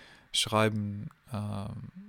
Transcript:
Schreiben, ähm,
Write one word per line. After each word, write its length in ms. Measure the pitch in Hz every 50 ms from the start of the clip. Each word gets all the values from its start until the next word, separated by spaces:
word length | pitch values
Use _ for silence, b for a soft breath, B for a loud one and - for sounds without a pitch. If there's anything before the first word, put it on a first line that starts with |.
| B B B B B B
Schreiben, 760 | - - - - 107 107 110 110 104 107 104 101 101 101 107 - - _ _ -
ähm, 600 | - 104 104 104 104 101 98 - - - - - - 185 196